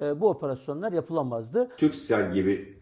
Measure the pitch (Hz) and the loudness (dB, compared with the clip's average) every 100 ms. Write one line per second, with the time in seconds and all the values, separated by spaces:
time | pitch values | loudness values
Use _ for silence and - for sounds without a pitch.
0 | 147 147 214 160 147 131 - 147 214 170 | -4 2 2 2 -2 -4 -6 -6 -2 -2
1 | 160 165 127 117 117 190 247 - 151 - | -2 -2 -2 -4 -2 -2 -2 2 2 2
2 | - 110 92 95 92 98 - - | 0 2 2 2 2 0 -4 -16